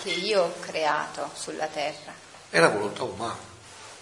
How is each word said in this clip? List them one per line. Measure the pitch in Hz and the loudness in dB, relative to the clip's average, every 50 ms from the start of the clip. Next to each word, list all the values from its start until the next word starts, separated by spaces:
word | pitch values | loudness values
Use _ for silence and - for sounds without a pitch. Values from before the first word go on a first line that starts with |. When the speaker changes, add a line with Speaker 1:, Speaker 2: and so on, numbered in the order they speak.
Speaker 1:
che | - 196 | -4 -2
io | 170 175 185 208 214 196 | -2 0 0 4 4 4
ho | 170 170 170 - | 4 4 0 -6
creato | - - - 160 156 147 147 151 156 156 - - 143 151 - | -8 -4 -2 2 2 4 2 2 0 -2 -4 -6 -6 -6 -6
sulla | - - - 156 - 156 | -8 -8 -8 -4 -4 -4
terra." | 156 - 156 143 147 156 - - 156 139 - - - - - - - | -4 -2 -2 -2 -2 -4 -6 -12 -14 -16 -16 -18 -20 -20 -20 -14 0
Speaker 2:
è | - 165 | 6 8
la | 165 147 | 8 8
volontà | 117 101 104 101 - - | 8 4 -2 -2 -2 -4
umana. | 131 113 92 92 113 113 - - - - - - - - - - - - - - | -6 -6 -4 -6 -6 -6 -6 -8 -10 -16 -18 -20 -20 -20 -18 -18 -16 -18 -18 -18